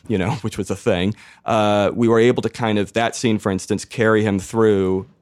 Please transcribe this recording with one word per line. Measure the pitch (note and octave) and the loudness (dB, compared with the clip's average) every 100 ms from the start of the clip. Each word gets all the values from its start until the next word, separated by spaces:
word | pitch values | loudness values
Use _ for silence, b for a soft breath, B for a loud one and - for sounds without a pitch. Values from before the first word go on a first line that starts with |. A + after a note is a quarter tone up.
| - | -6
you | G2+ | -2
know, | F#2 | -2
<laughs> | C#3+ | -4
which | A2 - | -6 -8
was | G2 | -8
a | G2 | -4
thing, | A#2+ F2+ F#2+ A2 B B - | -2 0 -2 -4 B B -2
uh, | A2 G#2 G#2 G2 G#2+ | 0 2 2 0 0
we | A#2 | 2
were | A2+ | 4
able | A#2+ A#2+ | 4 2
to | A2+ | -2
kind | - A2+ G#2+ | -4 -2 -2
of, | G2 | -2
that | A2 A2+ - | -2 -2 -2
scene, | A#2+ G#2+ | -2 0
for | G#2 | -2
instance, | F#2 - G2+ - | -4 -4 -6 -6
carry | - A2 A2 | 0 2 2
him | G#2+ G2 | 2 -2
through, | - A2+ A2 G2 F#2+ F#2+ F#2 _ | -2 2 2 4 0 -2 -6 _